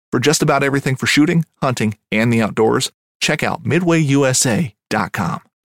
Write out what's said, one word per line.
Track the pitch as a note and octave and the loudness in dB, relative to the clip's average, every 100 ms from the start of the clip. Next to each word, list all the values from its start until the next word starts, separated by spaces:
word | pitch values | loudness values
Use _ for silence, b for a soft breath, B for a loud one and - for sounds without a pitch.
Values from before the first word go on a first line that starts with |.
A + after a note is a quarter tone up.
| _ | _
For | B2+ | 0
just | C#3+ - | 0 2
about | D3+ C#3 | 2 2
everything | C#3 C3+ C#3 C3 | 0 -2 -2 -4
for | A#2 | 0
shooting, | C#3+ D#3+ E3+ - _ | 2 2 2 -2 _
hunting, | C#3 A#2+ A2 - _ | -4 -2 -4 -4 _
and | G#2+ A#2 | -2 2
the | A2+ | 2
outdoors, | G#2+ - A2+ A#2+ - - _ _ | 0 2 2 2 -4 -10 _ _
check | - D#3 | -4 -2
out | G#2 F#2 A#2 | -2 -4 -2
midway | D#3+ F3 E3 | 0 2 2
U | C#3+ C#3 C3 | 2 2 2
S | B2+ - | 0 0
A | G#2+ C#3 - _ | 0 -4 -8 _
dot | G#2+ G2 | -4 -4
com. | - F2 - - _ | -4 -6 -6 -12 _